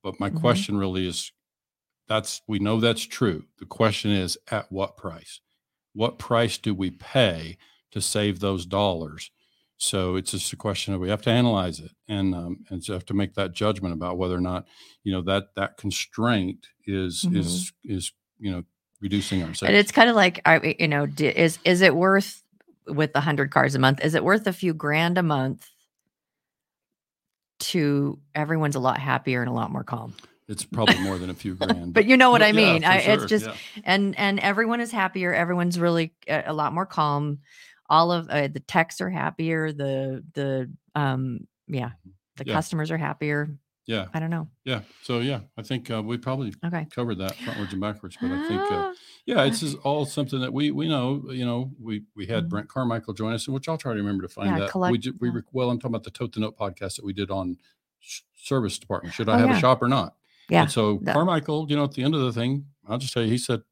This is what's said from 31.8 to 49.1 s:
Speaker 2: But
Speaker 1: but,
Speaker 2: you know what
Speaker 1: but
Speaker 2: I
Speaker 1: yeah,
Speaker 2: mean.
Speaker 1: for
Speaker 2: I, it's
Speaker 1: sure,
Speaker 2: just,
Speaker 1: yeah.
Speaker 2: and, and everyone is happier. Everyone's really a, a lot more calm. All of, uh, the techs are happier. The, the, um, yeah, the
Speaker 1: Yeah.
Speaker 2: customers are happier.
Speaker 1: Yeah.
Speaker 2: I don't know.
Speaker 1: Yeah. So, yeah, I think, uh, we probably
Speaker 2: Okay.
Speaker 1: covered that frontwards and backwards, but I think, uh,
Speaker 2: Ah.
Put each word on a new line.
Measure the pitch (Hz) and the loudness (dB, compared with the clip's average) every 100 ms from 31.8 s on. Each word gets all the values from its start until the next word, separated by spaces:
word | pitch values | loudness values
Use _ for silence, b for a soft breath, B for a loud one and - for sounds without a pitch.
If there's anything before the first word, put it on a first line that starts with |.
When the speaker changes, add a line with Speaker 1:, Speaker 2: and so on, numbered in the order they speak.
| 87 | 2
Speaker 2:
But | 85 | 2
Speaker 1:
but, | 208 | 6
Speaker 2:
you | 254 | 8
know | 254 | 8
what | 240 | 8
Speaker 1:
but | 214 | 6
Speaker 2:
I | |
Speaker 1:
yeah, | 214 202 | 6 4
Speaker 2:
mean. | 165 | 4
Speaker 1:
for | 160 | 4
Speaker 2:
I, | 190 | 4
it's | 196 214 | 4 2
Speaker 1:
sure, | 107 | 2
Speaker 2:
just, | 214 113 | 0 0
Speaker 1:
yeah. | B B B | B B B
Speaker 2:
and, | 180 196 196 - | 0 2 2 0
and | 202 196 | 0 2
everyone | 196 202 226 233 | 0 0 0 -2
is | 233 | -4
happier. | 226 190 185 175 | -2 -2 0 0
Everyone's | 165 170 180 175 175 | 0 0 2 0 2
really | 175 170 160 _ - | 2 2 -2 _ -4
a, | 151 - | -4 -2
a | |
lot | 151 147 | -2 -2
more | 160 190 | -2 -4
calm. | - 151 143 147 143 b b b b - | 0 0 0 -2 -6 b b b b 2
All | 151 170 | 4 4
of, | 175 160 | 2 0
uh, | 147 139 | -2 -2
the | 147 | -4
techs | - 175 165 - | -2 0 0 -2
are | 185 | -6
happier. | 170 147 170 165 160 156 | -2 -4 -4 -2 -2 -2
The, | 147 139 135 135 131 - | -4 -4 -4 -4 -8 -10
the, | - 139 131 127 - _ | -6 -2 -2 -6 -12 _
um, | 151 139 131 131 117 - _ - | -2 -2 0 -4 -6 -12 _ -8
yeah, | 143 123 - 92 _ _ - | -6 -6 -10 -20 _ _ -14
the | 139 | -4
Speaker 1:
Yeah. | |
Speaker 2:
customers | 113 165 170 156 | -4 -2 -4 -4
are | 165 | -4
happier. | 143 - 151 147 151 143 _ _ - | -4 -4 -2 -2 -4 -10 _ _ -6
Speaker 1:
Yeah. | 113 95 | -6 -4
Speaker 2:
I | 160 | -6
don't | 160 | -4
know. | 170 160 _ | -6 -8 _
Speaker 1:
Yeah. | 135 120 98 _ | -6 -6 -6 _
So, | - 120 | -4 -2
yeah, | 123 127 98 - | -2 -4 -8 -16
I | |
think, | 107 127 123 | -6 -8 -4
uh, | 113 | -6
we | 107 123 | -4 -6
probably | 127 131 120 - | -4 -4 -6 -6
Speaker 2:
Okay. | 170 170 156 | -6 -4 -6
Speaker 1:
covered | - 120 95 | -6 -4 -4
that | 95 - | -6 -6
frontwards | 247 - 98 | -10 -8 -6
and | 98 | -4
backwards, | 104 104 95 - | -6 -6 -14 -6
but | 247 | -4
I | 277 320 | -4 -4
think, | 359 | -2
uh, | 403 | -2
Speaker 2:
Ah. | 403 392 359 B | -2 -4 -8 B